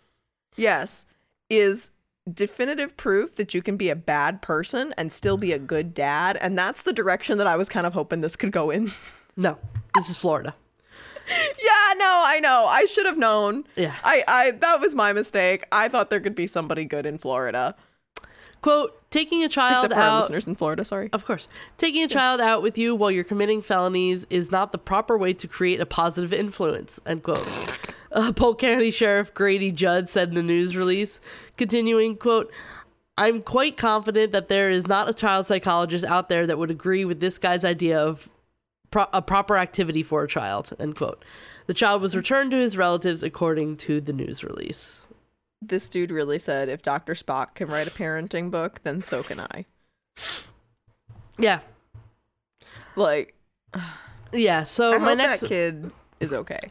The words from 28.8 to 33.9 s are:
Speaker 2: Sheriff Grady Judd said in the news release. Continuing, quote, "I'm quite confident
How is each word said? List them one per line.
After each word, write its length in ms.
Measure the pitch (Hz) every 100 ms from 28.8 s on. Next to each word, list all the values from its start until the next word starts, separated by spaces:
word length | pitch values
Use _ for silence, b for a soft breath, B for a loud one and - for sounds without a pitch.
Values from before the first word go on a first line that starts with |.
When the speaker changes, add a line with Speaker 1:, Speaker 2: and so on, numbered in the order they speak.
| 226
Speaker 2:
Sheriff 440 | 214 220 202 208
Grady 400 | - 196 196 196
Judd 340 | 156 185 180 180
said 220 | 202 175
in 60 | 170
the 80 |
news 340 | 170 170 180 180
release. 420 | 185 190 208 - B B B -
Continuing, 580 | 220 233 226 226 226 214
quote, 340 | 233 226 214 B B B B _ _ -
"I'm 240 | 214 226
quite 340 | - 254 294 -
confident 560 | 226